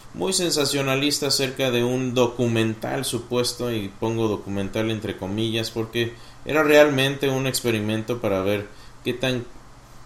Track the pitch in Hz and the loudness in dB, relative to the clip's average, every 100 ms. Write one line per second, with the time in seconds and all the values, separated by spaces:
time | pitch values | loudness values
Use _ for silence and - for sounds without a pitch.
0 | - - 180 185 175 151 139 139 135 131 | -14 -4 -2 0 0 0 0 0 0 0
1 | 147 143 143 - 135 131 135 120 120 127 | 0 0 0 0 0 0 0 2 2 0
2 | 131 123 120 - 120 113 110 110 123 135 | 0 4 4 4 2 2 2 -2 -4 -4
3 | 131 123 - 123 120 - 123 113 98 - | -4 -4 -2 -2 0 -2 -4 -4 -6 -4
4 | 113 113 113 101 - 98 95 113 110 110 | -2 0 0 0 -4 -4 -4 -2 -2 -2
5 | 101 92 95 104 113 113 113 117 110 120 | -4 -6 -4 -2 -2 -2 -4 -4 -4 -2
6 | 117 - - - - 143 151 147 151 135 | -2 -4 -16 -14 -2 2 8 8 8 6
7 | 135 139 139 131 135 127 120 113 104 110 | 0 0 0 0 0 0 0 0 0 -2
8 | 110 120 117 95 95 104 101 - - - | -2 -2 0 0 0 0 -4 -12 -20 -10
9 | - 120 131 127 113 - - - - - | -6 -2 -2 -2 -6 -14 -20 -20 -20 -20